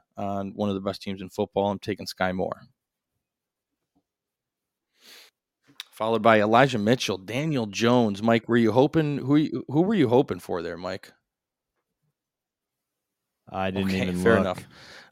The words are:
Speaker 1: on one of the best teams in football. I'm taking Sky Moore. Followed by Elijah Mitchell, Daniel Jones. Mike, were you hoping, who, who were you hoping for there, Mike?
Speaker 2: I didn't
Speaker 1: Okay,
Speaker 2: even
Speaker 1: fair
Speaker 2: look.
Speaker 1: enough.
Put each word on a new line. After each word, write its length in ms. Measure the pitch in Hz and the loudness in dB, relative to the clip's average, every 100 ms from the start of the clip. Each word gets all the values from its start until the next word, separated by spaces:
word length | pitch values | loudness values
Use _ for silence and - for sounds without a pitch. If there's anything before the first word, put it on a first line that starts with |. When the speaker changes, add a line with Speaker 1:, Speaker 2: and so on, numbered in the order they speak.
| _ - | _ -10
Speaker 1:
on 360 | 101 101 98 | -8 -6 -8
one 140 | - 104 | -4 -4
of 80 | 98 | -4
the 40 | |
best 220 | 98 95 | -6 -8
teams 180 | - 95 | -10 -12
in 100 | 95 | -10
football. 380 | - 101 - 101 | -6 -4 -2 -2
I'm 120 | 98 | -2
taking 260 | - 95 95 | -6 -8 -8
Sky 240 | - 92 | -6 -4
Moore. 300 | 92 87 - - _ _ _ _ _ _ _ _ _ _ _ _ _ _ _ _ _ _ _ _ _ _ _ - - - _ _ _ _ - - | -4 -6 -10 -18 _ _ _ _ _ _ _ _ _ _ _ _ _ _ _ _ _ _ _ _ _ _ _ -20 -20 -20 _ _ _ _ -20 -16
Followed 320 | - 110 113 | -6 -2 2
by 180 | 110 110 | 6 6
Elijah 380 | 104 113 135 120 | 6 4 4 2
Mitchell, 400 | 104 127 - 92 | 0 0 -2 -8
Daniel 480 | 92 120 160 139 110 | -8 -6 -4 -4 -6
Jones. 560 | 95 117 123 110 95 | 0 2 4 2 0
Mike, 260 | 113 113 - | 0 0 2
were 80 | 120 | 2
you 140 | 113 | 4
hoping, 480 | 113 151 165 151 143 | 4 4 2 -2 -2
who, 460 | 127 147 151 127 - | 0 2 0 -4 -4
who 160 | 139 | -2
were 120 | 185 | 0
you 140 | 220 123 | 2 4
hoping 300 | 123 143 92 | 4 2 -4
for 240 | - 92 | -8 -8
there, 140 | 85 85 | -6 -8
Mike? 360 | 90 98 - _ _ _ _ _ _ _ _ _ _ _ _ _ _ _ _ _ _ _ _ _ _ _ - | -10 -10 -14 _ _ _ _ _ _ _ _ _ _ _ _ _ _ _ _ _ _ _ _ _ _ _ -12
Speaker 2:
I 200 | 95 95 | -6 -4
didn't 160 | 95 95 | -2 -2
Speaker 1:
Okay, 140 | 95 | -2
Speaker 2:
even 200 | 95 90 | -2 0
Speaker 1:
fair 120 | 92 | 4
Speaker 2:
look. 60 | 95 | 4
Speaker 1:
enough. 260 | 92 90 - - - - - | 2 -4 -12 -20 -20 -20 -4